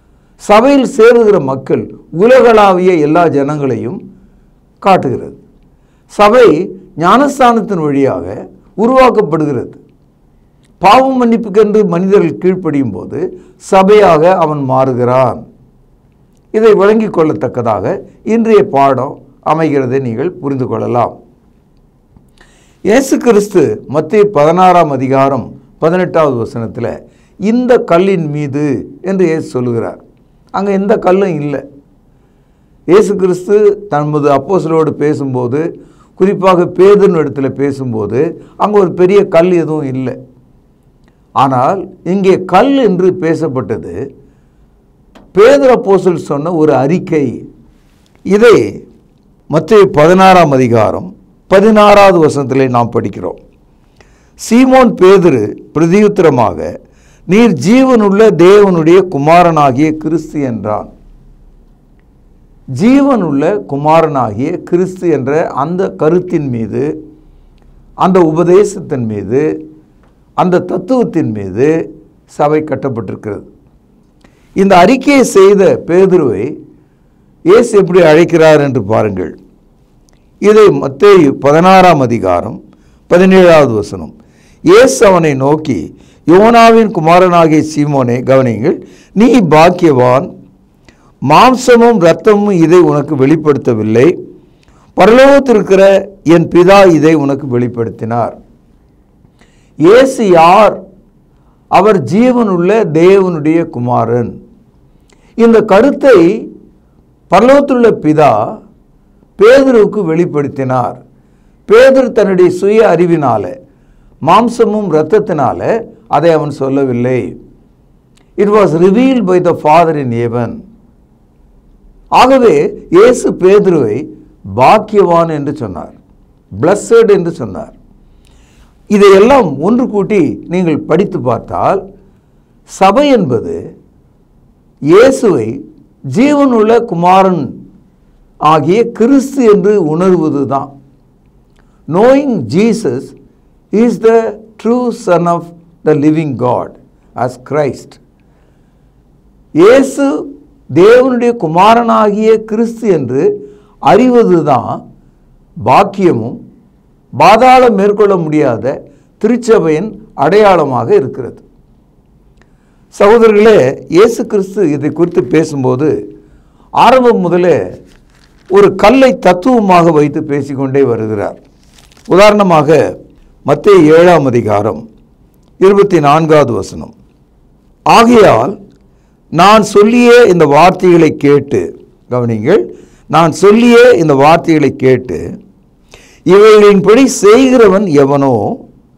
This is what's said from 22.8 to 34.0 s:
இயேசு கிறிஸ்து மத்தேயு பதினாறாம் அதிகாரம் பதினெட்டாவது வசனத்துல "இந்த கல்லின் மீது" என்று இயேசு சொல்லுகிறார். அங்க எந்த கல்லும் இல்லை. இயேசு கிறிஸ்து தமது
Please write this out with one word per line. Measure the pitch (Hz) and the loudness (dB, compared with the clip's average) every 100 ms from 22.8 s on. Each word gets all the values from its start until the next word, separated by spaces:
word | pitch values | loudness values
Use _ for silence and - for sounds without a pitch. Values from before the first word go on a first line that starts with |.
இயேசு | - 226 269 302 | -2 -2 0 -2
கிறிஸ்து | 247 208 202 185 139 139 - | 0 0 0 -2 -2 -4 -6
மத்தேயு | 139 151 214 | -6 -2 0
பதினாறாம் | 196 147 147 165 185 175 160 | 0 2 0 2 2 2 0
அதிகாரம் | 135 131 135 170 127 90 - _ _ | -2 -2 0 0 -2 -8 -16 _ _
பதினெட்டாவது | 156 180 175 175 156 120 110 | -2 -2 -2 -2 -2 -2 -8
வசனத்துல | 120 110 92 117 78 - _ _ - | -10 -12 -10 -10 -10 -16 _ _ -8
"இந்த | 196 240 247 247 | -4 -2 0 0
கல்லின் | - 170 190 190 151 | 0 0 0 -2 -4
மீது" | 147 147 131 147 120 - - | -6 -6 -6 -4 -6 -10 -12
என்று | 180 196 175 | -8 -4 -2
இயேசு | 160 | -2
சொல்லுகிறார். | - 127 123 117 95 85 _ _ _ _ _ | -6 -6 -6 -6 -8 -12 _ _ _ _ _
அங்க | - 202 | -6 -4
எந்த | 196 196 214 | -4 -2 -2
கல்லும் | 185 185 196 156 | 0 0 -2 -4
இல்லை. | 143 139 - - _ _ _ _ _ _ _ _ _ _ - | -8 -8 -12 -20 _ _ _ _ _ _ _ _ _ _ 0
இயேசு | 185 190 196 | 2 2 -2
கிறிஸ்து | 185 175 - 208 208 202 - | -2 -4 -2 0 2 -2 -6
தமது | 147 | -6